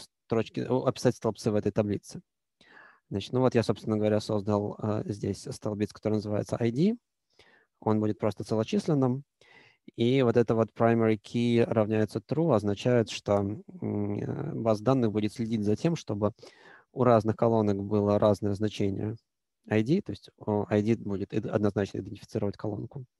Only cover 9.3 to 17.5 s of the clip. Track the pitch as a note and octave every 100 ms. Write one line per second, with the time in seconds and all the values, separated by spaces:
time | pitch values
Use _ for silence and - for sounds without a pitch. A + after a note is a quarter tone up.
9.3 | _ _ - - _ - - A#2 C3+ A#2+
10.3 | A#2+ A#2 A2+ A2 - A#2 A2+ A2 A2 -
11.3 | A#2+ A#2+ A#2 A#2 A2+ G#2 G#2+ G#2+ A2+ -
12.3 | C#3+ E3 A2 G#2 G2+ B2 B2 G#2+ - -
13.3 | G2+ G2 B2 - F3+ - G#2 G2+ G#2 -
14.3 | - - B2+ A2+ G#2+ G#2+ C3+ A2+ G#2+ G#2
15.3 | - A2+ A2+ G#2 G#2+ E3+ E3 - G#2 G#2
16.3 | - - _ - - _ - B2 A2+ A2
17.3 | G#2+ A#2